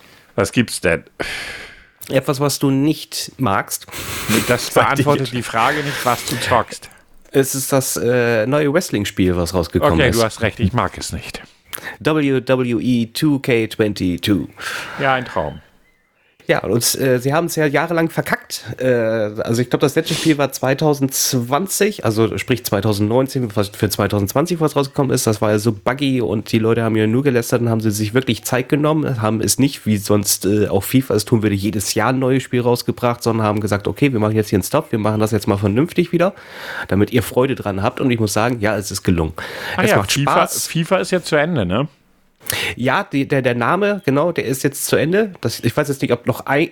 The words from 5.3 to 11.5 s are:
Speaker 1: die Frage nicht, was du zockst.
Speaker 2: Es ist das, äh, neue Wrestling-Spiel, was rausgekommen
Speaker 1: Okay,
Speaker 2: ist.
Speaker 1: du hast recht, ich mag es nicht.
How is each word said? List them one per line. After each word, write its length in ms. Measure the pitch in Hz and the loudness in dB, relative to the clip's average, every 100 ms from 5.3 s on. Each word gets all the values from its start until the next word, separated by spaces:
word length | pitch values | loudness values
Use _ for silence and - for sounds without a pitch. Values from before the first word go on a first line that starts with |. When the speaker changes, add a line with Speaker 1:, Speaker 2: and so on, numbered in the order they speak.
| 123 | -6
Speaker 1:
die 60 | |
Frage 360 | 110 113 123 151 | -4 0 0 0
nicht, 260 | 143 127 123 | -4 -4 -2
was 180 | 120 - | -2 -2
du 120 | 123 | -6
zockst. 500 | - 123 - - - - _ - - | 0 0 0 -6 -18 -20 _ -20 -4
Speaker 2:
Es 220 | 143 135 | 0 0
ist 180 | 135 131 | -2 0
das, 240 | 135 135 - | 0 0 -2
äh, 500 | 117 123 117 117 113 | 0 2 2 2 0
neue 260 | 147 151 | 0 2
Wrestling-Spiel, 640 | 156 - 104 101 - 92 87 | 0 0 -2 -2 0 2 2
was 180 | 85 | 0
rausgekommen 400 | 92 85 92 147 | 0 0 2 2
Speaker 1:
Okay, 160 | 98 131 | 4 4
Speaker 2:
ist. 100 | 113 | 2
Speaker 1:
du 40 | |
hast 180 | 110 - | 0 0
recht, 180 | 110 - | -4 0
ich 120 | 104 | 0
mag 240 | 120 92 - | 2 -2 -4
es 140 | - | -10
nicht. 300 | 92 - - - | -10 -10 -14 -16